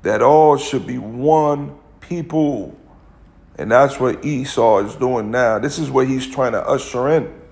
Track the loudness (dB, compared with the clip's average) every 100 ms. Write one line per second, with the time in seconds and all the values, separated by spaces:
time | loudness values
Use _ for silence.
0 | -2 2 6 6 6 4 0 -6 -4 -10
1 | -10 -4 2 2 2 -2 -6 -14 _ _
2 | -10 -10 -4 -2 0 -2 -8 -16 -20 -20
3 | _ _ -20 _ _ -10 2 4 4 2
4 | -2 -2 -4 -4 -4 2 4 4 0 -4
5 | -2 -2 -2 0 0 0 -4 -6 -2 0
6 | 0 -2 -6 -4 -2 -2 -2 -2 -2 -4
7 | 0 0 -2 -14 -20